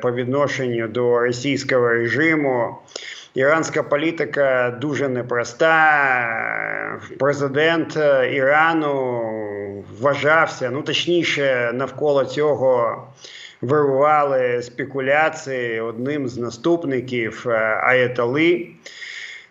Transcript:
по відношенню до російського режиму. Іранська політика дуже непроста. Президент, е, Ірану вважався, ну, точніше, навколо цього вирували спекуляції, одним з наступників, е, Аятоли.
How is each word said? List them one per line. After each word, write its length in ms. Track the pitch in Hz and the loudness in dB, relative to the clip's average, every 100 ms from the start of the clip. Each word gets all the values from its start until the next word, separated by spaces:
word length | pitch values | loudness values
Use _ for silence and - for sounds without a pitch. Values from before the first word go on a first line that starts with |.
по 100 | 123 | -2
відношенню 760 | 123 123 139 139 131 127 117 113 | -2 -2 0 0 -2 -2 -2 -2
до 320 | 113 120 120 | 0 2 2
російського 680 | 123 123 135 139 - 131 120 | 2 0 -2 -2 0 2 4
режиму. 880 | 117 117 117 165 156 143 123 107 - - - - - - | 2 0 2 2 2 0 0 -2 -6 -16 -16 -14 -18 -8
Іранська 480 | 127 135 160 147 156 | 0 2 2 0 -2
політика 920 | - 147 160 165 147 147 139 127 123 117 | 0 0 0 -2 -4 0 2 2 0 -2
дуже 280 | 147 135 139 | -4 -2 -2
непроста. 1900 | 123 120 120 113 - 160 165 156 147 135 127 117 113 113 110 107 104 107 107 - - | -2 -2 -2 -2 2 4 6 4 4 2 0 0 -4 -4 -4 -6 -6 -6 -10 -10 -2
Президент, 800 | 139 139 143 131 160 165 143 156 | 0 0 0 2 2 2 -2 0
е, 380 | 147 135 123 | 2 4 2
Ірану 1500 | 139 135 147 165 165 147 139 127 120 113 110 104 101 101 101 95 98 | 2 4 4 4 2 0 -2 -2 -2 -4 -6 -8 -8 -8 -10 -12 -2
вважався, 720 | 139 139 143 160 151 - 127 | -2 0 2 4 2 -2 -4
ну, 120 | 131 | -4
точніше, 880 | 151 131 - 175 151 147 139 127 120 | -4 -2 0 0 0 0 0 2 0
навколо 500 | 120 127 - 151 139 | -2 -4 -2 2 2
цього 800 | 127 131 151 127 131 123 113 113 - - - - - - | 0 0 0 2 2 2 2 -2 -12 -20 -20 -20 -20 -8
вирували 1040 | 123 151 143 135 147 151 143 131 123 120 | 0 2 2 4 4 4 4 2 0 0
спекуляції, 1160 | 120 - 123 139 131 147 156 156 139 131 120 113 | -4 -8 -6 -4 0 2 2 -2 -6 -4 -2 -4
одним 480 | 113 113 131 147 131 | -4 -4 -4 -4 -4
з 100 | - | -6
наступників, 1080 | 120 120 165 170 143 131 120 123 113 110 123 | -8 -2 0 0 0 -4 -2 -4 -4 -4 -2
е, 40 | 113 110 104 | 0 2 2
Аятоли. 840 | - 127 123 127 120 139 170 175 - - - - - - - - - | 2 4 2 0 0 2 2 2 -4 -16 -20 -18 -16 -16 -16 -18 -10